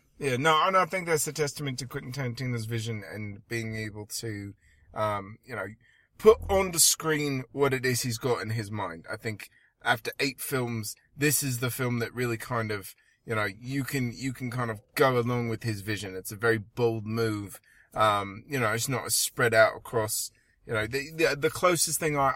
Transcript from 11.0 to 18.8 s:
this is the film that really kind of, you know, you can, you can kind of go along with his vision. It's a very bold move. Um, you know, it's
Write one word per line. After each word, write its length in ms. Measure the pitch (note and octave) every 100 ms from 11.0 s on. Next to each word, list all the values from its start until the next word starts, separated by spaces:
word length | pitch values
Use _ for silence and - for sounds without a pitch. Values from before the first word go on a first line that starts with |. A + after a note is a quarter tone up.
| _ -
this 280 | D3 C#3+
is 160 | C#3+ A#2+
the 100 | B2
film 300 | A#2 B2 A#2+
that 140 | A2 A#2
really 220 | B2 A2+
kind 340 | - A#2+ A2
of, 240 | G#2 F#2+ - _ _ -
you 100 | A2+
know, 100 | G#2 G2+
you 240 | B2 C#3
can, 280 | B2 C#3 A#2+ G#2+
you 180 | C3
can 160 | B2 B2+
kind 220 | A#2+ A#2+
of 80 | A2 - -
go 240 | C3+ B2+
along 300 | A#2+ A#2+ A#2
with 140 | A2+
his 180 | A2+ G#2
vision. 340 | G2 G2+ G2 F#2
It's 160 | F#2
a 40 | G#2
very 200 | A#2 A2+
bold 480 | G2 - A#2+ A2+ G#2+
move. 540 | A2+ A2+ G#2+ G2+ - _ _ _
Um, 500 | B2 G#2+ G#2 G2+ G2 -
you 120 | C#3
know, 120 | A2+
it's 160 | A2+